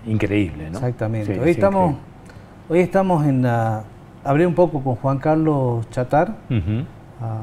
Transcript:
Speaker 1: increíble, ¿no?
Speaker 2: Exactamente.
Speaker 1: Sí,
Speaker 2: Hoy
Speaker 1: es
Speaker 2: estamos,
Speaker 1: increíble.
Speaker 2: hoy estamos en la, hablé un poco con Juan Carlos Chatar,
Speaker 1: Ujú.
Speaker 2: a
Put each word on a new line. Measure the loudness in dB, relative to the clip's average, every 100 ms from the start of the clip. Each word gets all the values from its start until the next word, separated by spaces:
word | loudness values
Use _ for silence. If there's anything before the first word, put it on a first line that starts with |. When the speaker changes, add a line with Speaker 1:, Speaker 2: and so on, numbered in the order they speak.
| -4
Speaker 1:
increíble, | -2 2 2 0 -4 -10
¿no? | -6
Speaker 2:
Exactamente. | -6 -4 -4 -4 -4
Speaker 1:
Sí, | 0
Speaker 2:
Hoy | 0
Speaker 1:
es | 2
Speaker 2:
estamos, | 2 2 2
Speaker 1:
increíble. | 0 -8 -20 -20 -20 -20 -20 -2
Speaker 2:
hoy | 0
estamos | 2 2 2 2 2
en | 2
la, | 2 2 0 -2 -8 -18 -20 -10
hablé | -2 2 2
un |
poco | 4 2 0
con | -4
Juan | -2 -2 0
Carlos | 2 2 2 2 0 -2 -4
Chatar, | -6 0 2 2 -4 -4
Speaker 1:
Ujú. | -2 0 -2 -4 -12 -20 -12
Speaker 2:
a | -8 -8